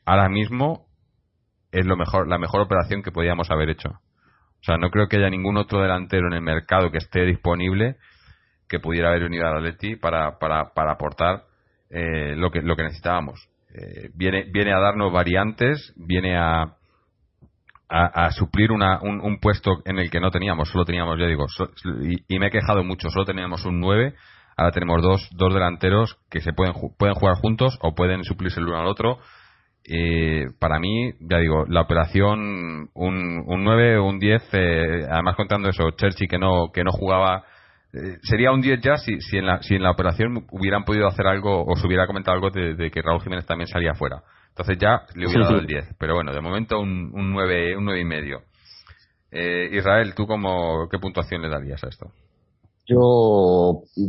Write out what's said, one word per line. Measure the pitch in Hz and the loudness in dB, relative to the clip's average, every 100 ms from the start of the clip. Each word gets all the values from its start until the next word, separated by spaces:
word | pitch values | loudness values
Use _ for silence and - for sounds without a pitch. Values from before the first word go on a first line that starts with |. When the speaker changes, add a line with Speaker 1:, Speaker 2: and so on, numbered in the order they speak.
| - | 2
Speaker 1:
ahora | 95 98 | 4 4
mismo | 101 104 123 143 - _ _ _ _ _ _ _ _ _ | 2 -2 -2 -2 -4 _ _ _ _ _ _ _ _ _
es | 92 92 | -2 0
lo | 90 | 0
mejor, | 85 95 80 | 0 -2 0
la | 87 | -2
mejor | 87 98 | 0 0
operación | 98 95 85 101 | 2 0 0 -4
que | 92 | -6
podíamos | 82 85 87 82 | -2 -2 0 -2
haber | 78 78 | 0 -2
hecho. | 78 - | -4 -8
O | - _ _ _ _ _ _ | -12 _ _ _ _ _ _
sea, | - 82 | -2 0
no | 87 | 0
creo | 104 104 | 0 2
que | 104 | 2
haya | 98 | 2
ningún | 92 95 104 | 0 -2 -2
otro | 101 101 | 0 0
delantero | 95 90 92 95 87 | 0 -2 -2 -2 0
en | |
el | 85 | -2
mercado | 82 80 - 92 87 | -2 -4 0 2 2
que | 80 | -2
esté | - 92 90 | -4 0 0
disponible | 90 87 87 92 98 117 135 _ _ _ _ _ _ - | 0 0 -2 0 0 -2 -4 _ _ _ _ _ _ -10
que | 82 | -8
pudiera | 80 85 85 | -2 0 2
haber | 87 | 2
venido | 85 85 82 | 0 -2 -2
al | 78 | -2
Atleti | 82 82 104 110 | -4 -8 -10 -6
para, | 85 82 76 - | -2 -2 -2 -4
para, | 78 78 76 | -2 -2 -2
para | - 78 | -2 -2
aportar, | 76 76 - 85 98 _ _ _ _ _ | -2 -4 -2 0 -2 _ _ _ _ _
eh, | 85 82 80 73 76 | -6 -4 -4 -4 -2
lo | 87 | -2
que, | 82 | 0
lo | 80 80 | -2 -2
que | |
necesitábamos. | 80 80 87 87 73 - _ _ _ | -4 -4 -2 -2 -4 -12 _ _ _
Eh, | 50 50 50 - 82 | -18 -16 -16 -14 -4
viene, | 92 95 95 | -2 -2 -2
viene | 98 104 | 0 2
a | 95 | 4
darnos | 101 104 101 | 2 2 2
variantes, | 90 87 92 104 - 123 147 - - | 2 2 0 0 0 -2 -2 -8 -12
viene | 85 90 92 90 | -2 -2 0 0
a, | 82 82 80 _ _ _ _ _ _ _ - _ _ _ - | 2 0 -2 _ _ _ _ _ _ _ -20 _ _ _ -2
a, | 82 87 85 85 | 2 2 2 0
a | |
suplir | - 90 - 110 | 0 -2 2 2
una, | 107 98 95 | 4 2 2
un, | 101 101 | -2 -4
un | 104 101 | -4 0
puesto | 104 101 101 90 - | 0 2 0 -2 -2
en | 95 | -4
el | 87 | -2
que | 85 | 0
no | 92 | 0
teníamos, | 90 98 82 76 | 0 -2 -2 0
solo | 90 85 | 0 0
teníamos, | 87 85 82 | 0 -2 0
ya | 87 | 0
digo, | 76 71 | 0 -2
so-, | - 92 - 87 62 | -4 -8 -8 -8 -4
y, | 76 87 - 95 | -4 -4 -2 -2
y | |
me | 101 | 0
he | |
quejado | 110 - 101 | 0 0 0
mucho, | 90 92 87 | -2 -4 -4
solo | 95 98 | -2 -2
teníamos | 95 90 90 90 | -4 -6 -6 -4
un | 87 | -2
nueve, | 90 104 135 - - - _ - | 2 2 0 -4 -20 -20 _ 0
ahora | 85 | 0
tenemos | 87 87 85 | 2 2 4
dos, | 90 95 - | 4 2 0
dos | 87 92 | 0 2
delanteros | 95 90 87 92 101 113 - - | 2 0 0 2 2 0 -4 -10
que | 92 | -6
se | 82 | -4
pueden | - 92 | 0 0
ju-, | 87 85 - | -2 -6 0
pueden | 101 98 | 0 2
jugar | 98 90 | 2 2
juntos | 107 110 131 127 | 0 2 0 0
o | 82 80 | -4 0
pueden | 90 92 | 0 0
suplirse | 92 95 92 87 | -4 -6 -4 -4
el | 85 | -4
uno | 82 | -2
al | 87 | -2
otro. | 104 113 127 - - _ _ _ _ - | 0 -2 -2 -10 -20 _ _ _ _ -6
Eh, | 82 85 82 80 78 65 - | -2 0 2 0 -2 -4 -2
para | 85 78 | -2 0
mí, | 92 110 123 - | -2 -2 -4 -8
ya | 82 87 | -2 2
digo, | 80 78 78 | 2 2 2
la | 85 | 0
operación | 82 82 82 95 101 107 104 95 85 78 76 | 2 0 2 2 2 0 -4 -6 -8 -10 -12
un, | - 90 92 87 85 - | -6 -4 -2 -4 -6 -4
un | 90 | 0
nueve | 101 113 120 110 | 2 4 6 4
o | 95 | 2
un | 98 | 2
diez, | 104 104 - | 2 2 2
eh, | 98 90 82 82 85 69 | 2 2 2 2 0 0
además | 80 90 90 | 0 0 0
contando | 98 104 98 | 0 0 0
eso, | 90 80 | 0 0
Cherchi | - 101 - 95 | 0 -2 -2 -2
que | 90 | 0
no, | 95 90 85 | 2 2 0
que | - | -2
no | 90 | -2
jugaba, | 87 95 92 95 92 - - _ _ _ | 0 0 2 2 0 -6 -20 _ _ _
eh, | - 92 90 | -14 -12 -8
sería | 101 110 127 | 0 2 4
un | 131 | 4
diez | 131 127 | 2 2
ya | 127 147 | 0 0
si, | - 92 | -2 -6
si | - 98 | -4 -2
en | 92 | 0
la, | 92 | 0
si | - 98 | 0 2
en | |
la | 92 | 2
operación | 90 90 82 113 120 - | 2 0 0 -2 -4 -8
hubieran | 95 95 101 | -4 -2 0
podido | 98 104 101 | 0 2 2
hacer | 95 95 | 2 0
algo | 98 101 95 85 | 0 0 0 0
o | 85 | 0
se | 87 | 2
hubiera | 90 92 | 2 2
comentado | 98 95 90 | 2 2 2
algo | 95 | 0
de, | 95 85 80 | 0 -4 -2
de | 82 | -4
que | 85 | -2
Raúl | 80 85 | 0 0
Jiménez | 95 90 - | -2 -6 -4
también | 85 82 | -6 -4
salía | 87 85 71 | -2 0 -2
fuera. | 69 67 - _ _ | -4 -6 -16 _ _
Entonces | - 87 92 | -6 -2 2
ya | 101 120 - 87 | 2 2 -2 -6
le | 87 | 0
hubiera | 117 107 | 2 4
Speaker 2:
Sí, | |
Speaker 1:
dado | 104 | 2
Speaker 2:
sí. | |
Speaker 1:
el | 80 | 0
diez. | 73 - - | -6 -8 -6
Pero | 78 | -2
bueno, | 85 78 | -2 -2
de | 71 | -6
momento | 82 98 113 107 | -4 -4 -2 -2
un, | 98 92 80 | -2 -4 -6
un | 98 98 | -4 -2
nueve, | 98 92 87 85 98 | 0 0 0 0 -2
un | 101 | -2
nueve | 92 | -2
y | 85 | -2
medio. | 78 71 67 - _ - - - - _ _ _ | -4 -6 -10 -14 _ -20 -20 -20 -20 _ _ _
Eh, | 82 87 87 90 | -6 -4 -2 -2
Israel, | 101 95 107 107 | 0 4 4 2
¿tú | - 104 | -2 -4
cómo, | 107 98 90 85 80 82 | -2 -2 0 0 -2 -2
qué | 95 | -6
puntuación | 95 87 87 90 | -6 -6 -4 -6
le | 80 | -6
darías | 73 69 71 | -6 -8 -10
a | - | -12
esto? | - - _ _ _ _ _ _ _ - | -14 -20 _ _ _ _ _ _ _ 2
Speaker 2:
Yo, | 123 123 120 113 104 90 90 87 82 - - | 4 6 6 6 6 6 6 4 2 -4 -4